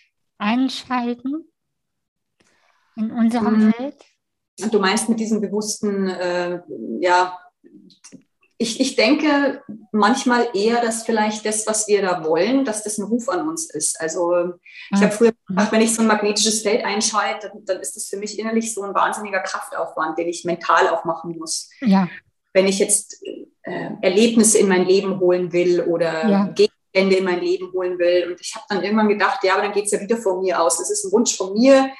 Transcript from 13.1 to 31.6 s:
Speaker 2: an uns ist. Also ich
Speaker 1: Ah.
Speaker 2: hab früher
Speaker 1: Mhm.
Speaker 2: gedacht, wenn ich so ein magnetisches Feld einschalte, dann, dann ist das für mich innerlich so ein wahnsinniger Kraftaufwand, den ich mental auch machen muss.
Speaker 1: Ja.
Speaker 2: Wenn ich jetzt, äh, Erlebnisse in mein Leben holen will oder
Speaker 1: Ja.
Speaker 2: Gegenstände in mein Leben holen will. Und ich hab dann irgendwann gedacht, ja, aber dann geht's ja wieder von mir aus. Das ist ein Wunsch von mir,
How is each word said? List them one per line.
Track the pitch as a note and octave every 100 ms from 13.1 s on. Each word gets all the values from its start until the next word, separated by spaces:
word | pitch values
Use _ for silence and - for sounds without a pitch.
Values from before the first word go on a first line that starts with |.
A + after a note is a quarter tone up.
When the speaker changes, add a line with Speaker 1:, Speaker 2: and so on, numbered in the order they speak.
| A#3+ B3+
Speaker 2:
an | C#4 D#3
uns | E3 -
ist. | D3 - -
Also | D#3+ F#3+ F3 F3 F3+ F3 - - -
ich | G3
Speaker 1:
Ah. |
Speaker 2:
hab | G3+
früher | G#3 A3+ - -
Speaker 1:
Mhm. |
Speaker 2:
gedacht, | F#3+ G#3+
wenn | A3
ich | A3+
so | -
ein | A3
magnetisches | G#3+ G#3 G#3 A3 G#3+
Feld | G3+ A3+
einschalte, | G3 G3+ A3 G#3+ G#3 A3 G3
dann, | G#3+
dann | - F3+
ist | -
das | A3 -
für | G3
mich | G#3 -
innerlich | A3 A3+ A3+
so | -
ein | G3+
wahnsinniger | F3+ E3+ G#3+ G#3 F#3+
Kraftaufwand, | - - - E3 E3 - D#3+ D#3+
den | E3+
ich | E3+
mental | E3+ E3+ - E3+ F3
auch | E3
machen | E3 E3 F3 E3
muss. | D#3+ - - -
Speaker 1:
Ja. | B3 F#3+ F3+ - - _ _
Speaker 2:
Wenn | F#3+ F#3+
ich | G3
jetzt, | G#3+ - - - - - - _
äh, | - F#3 - -
Erlebnisse | F#3+ F#3 A#3 A#3 G#3 G#3+
in | G3+
mein | F3+ F#3
Leben | G3 G3 F#3+
holen | F3+ F3+ F3+
will | F3 F3+ F3
oder | E3+ E3+ E3 D#3+ G#3+
Speaker 1:
Ja. | G3 G3
Speaker 2:
Gegenstände | E3 G#3 - _ F#3+ F#3+ F#3+
in |
mein | F#3 F3
Leben | F3 F3+ F#3
holen | F#3 F3+ F3+
will. | F3 F3+ E3+
Und | F3+
ich | - -
hab | -
dann | G3
irgendwann | F#3 G#3+ G#3+
gedacht, | G#3 G3 -
ja, | F#3
aber | G3
dann | G3+
geht's | G3+ G#3
ja | F#3+
wieder | G3 A#3
von | G3+ F#3
mir | F#3+ E3
aus. | E3+ F3
Das | F#3
ist | G#3
ein | F#3+
Wunsch | G3+ - -
von | F#3+
mir, | G#3